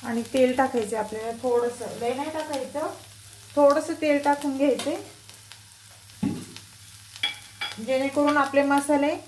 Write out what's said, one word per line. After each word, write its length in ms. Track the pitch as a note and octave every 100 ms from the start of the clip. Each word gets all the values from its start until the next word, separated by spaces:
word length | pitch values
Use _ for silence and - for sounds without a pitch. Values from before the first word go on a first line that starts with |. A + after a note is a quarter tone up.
आणि 180 | - A#3 A3+
तेल 240 | C4 B3+ B3+
टाकायचं 420 | C4 B3 G#3 A3
आपल्याला 340 | G#3 A3 A3+ A#3
थोडंसं, 560 | B3+ A#3+ A#3+ A#3 A3 -
लय 140 | A#3
नाही 160 | B3+ D#4
टाकायचं, 640 | D#4 D4+ C#4 B3 C#4+ F4+ - - - - - -
थोडंसं 460 | C#4+ C#4+ C#4+ D4+ D#4+
तेल 220 | D4+ C#4+
टाकून 320 | C#4+ C#4+ C#4+ C4+
घ्यायचं, 380 | C#4+ A#3 C#4 F4+ G4+ - - - - - - - - - - - - - - - - - - - - - - - - - - G3+ A3+
जेणेकरून 500 | C4 C4+ D4 C#4+ D4
आपले 260 | C#4 C#4
मसाले 520 | C#4 C#4+ C#4+ D4 C#4+ D#4+